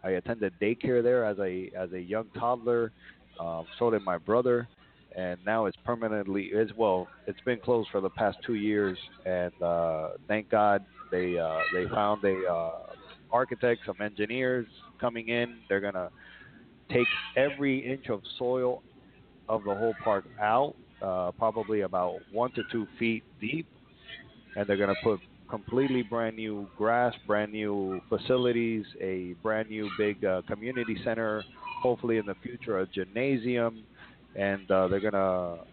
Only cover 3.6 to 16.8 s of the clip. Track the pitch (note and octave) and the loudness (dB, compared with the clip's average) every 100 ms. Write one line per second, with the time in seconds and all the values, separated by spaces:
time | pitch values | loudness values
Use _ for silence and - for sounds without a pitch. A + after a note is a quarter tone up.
3.6 | E2 - A#2 A2 G2 F2 F2+ A2+ B2+ A#2+ | -8 0 2 2 0 -2 2 2 4 2
4.6 | A#2 _ - _ _ F2+ F#2 F2+ F#2+ A2+ | 0 _ -20 _ _ -6 -6 -4 -2 0
5.6 | G#2 - - A#2 A2+ G#2+ G2 G2 F2+ G#2 | 0 -2 -4 -2 -2 -2 -2 -4 0 0
6.6 | A2 G#2 G#2+ F#2 F2+ - - G2 B2+ A#2+ | 0 2 2 2 -2 -10 -10 -6 -2 -2
7.6 | - A#2+ G#2+ G2+ F#2+ - G#2+ F#2 - A2 | 2 0 2 -2 -2 0 0 0 -4 0
8.6 | G#2 G#2 G2 F2+ - - F#2 F2+ F2 - | 2 2 0 -2 -12 -10 -2 -2 -2 -2
9.6 | F2 E2+ E2+ D#2+ D#2 G1+ - G#2+ G#2 G#2+ | 0 2 2 0 -4 -8 -2 -2 2 4
10.6 | G#2 G2+ G2 - - F2+ F2+ F2 E2 D#2+ | 6 4 0 -20 -4 -2 0 0 0 0
11.6 | - F2+ F2+ A2 G#2 G#2 G2+ F#2+ F#2 E2+ | 0 0 0 0 2 2 2 2 0 0
12.6 | E2 E2 F2 - - - - A#2+ B2+ A#2+ | -2 -6 -14 -18 -20 -20 -2 0 0 0
13.6 | B2 A#2 - F#2+ G#2 G2+ G#2+ B2+ C3 B2+ | 2 2 -2 -4 -6 -2 -2 0 0 0
14.6 | A2 - - - B2 A#2 A2+ A#2+ A#2+ A#2 | -4 -14 -20 -4 -2 -2 -2 0 0 -4
15.6 | - G2 G2+ F#2+ F2 - - - - - | -2 0 0 -4 -6 -10 -20 -20 -20 -20
16.6 | - - | -20 -20